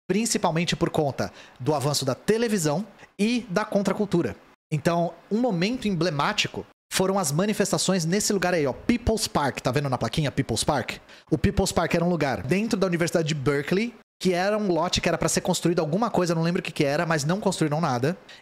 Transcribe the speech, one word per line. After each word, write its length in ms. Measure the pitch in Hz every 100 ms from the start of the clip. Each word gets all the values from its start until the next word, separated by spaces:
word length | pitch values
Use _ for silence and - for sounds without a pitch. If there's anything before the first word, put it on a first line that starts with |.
| -
principalmente 680 | 196 233 - 180 160 170 165
por 160 | 165
conta 420 | - 143 - 101 - - -
do 140 | 127
avanço 320 | 151 143 139 135
da 80 |
televisão 720 | 123 - 220 240 208 151 151 220 - - -
e 260 | 214 240 -
da 160 | 180 214
contracultura. 720 | 202 196 190 202 175 123 - - _ _
Então, 420 | 156 175 170 170 - -
um 100 | 214
momento 480 | 247 175 196 254 208
emblemático 800 | 175 175 143 165 214 - - - _ _
foram 280 | - 190 196
as 120 | 156
manifestações 720 | 147 214 202 196 160 - 190 160
nesse 280 | 202 -
lugar 220 | 202 180 180
aí, 100 | 139
ó, 80 |
People's 540 | - - 240 - 220 -
Park. 320 | 233 143 -
Tá 120 | 139
vendo 160 | 127 143
na 120 | 123
plaquinha 320 | 117 - 143
People's 320 | - - 110
Park? 300 | - 139 - - - - -
O 80 | 156
People's 340 | 202 202 190
Park 220 | - 165
era 100 | 170
um 60 | 175
lugar 320 | 170 143 113
dentro 380 | 127 185 226 208
da 80 | 190
Universidade 400 | 170 170 180 156
de 80 | 156
Berkeley, 580 | 131 143 147 180 233 - _ -
que 140 | 185
era 240 | 175 196 214
um 140 | 202
lote 280 | 160 175 -
que 80 | 180
era 100 | 160
pra 120 | 160
ser 120 | 180
construído 380 | 180 175 165 170
alguma 300 | 156 185 226
coisa, 240 | - 175
não 80 | 165
lembro 180 | 165 180
o 40 |
que 80 | 170
que 120 | -
era, 220 | 139 151 165
mas 180 | 156
não 160 | 143 196
construíram 400 | 202 - 156 151
nada. 380 | 160 123 139 185 - -